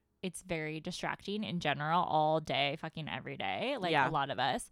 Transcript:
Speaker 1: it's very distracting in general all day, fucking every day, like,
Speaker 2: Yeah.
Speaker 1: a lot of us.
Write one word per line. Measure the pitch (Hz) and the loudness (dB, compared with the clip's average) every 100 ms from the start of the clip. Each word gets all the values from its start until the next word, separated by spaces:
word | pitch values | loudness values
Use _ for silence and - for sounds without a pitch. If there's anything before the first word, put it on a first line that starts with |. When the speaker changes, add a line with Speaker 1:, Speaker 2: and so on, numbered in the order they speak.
| _ _ | _ _
Speaker 1:
it's | 190 - | -8 -8
very | 185 165 156 156 | -6 -4 -2 -4
distracting | 160 - 165 - - 208 | -6 -4 -4 -4 -4 -4
in | 220 175 | -2 -2
general | 156 139 151 170 | 0 0 2 2
all | - 156 156 160 | 4 4 4 4
day, | 156 131 143 156 | 2 2 2 0
fucking | 160 170 151 | -6 -8 -6
every | 107 143 139 | -6 -6 -4
day, | 196 147 220 277 | -2 -2 -2 -2
like, | 180 | 2
Speaker 2:
Yeah. | 151 135 | 4 4
Speaker 1:
a | |
lot | 151 139 | 2 0
of | 127 | 0
us. | 135 233 - | 0 0 -4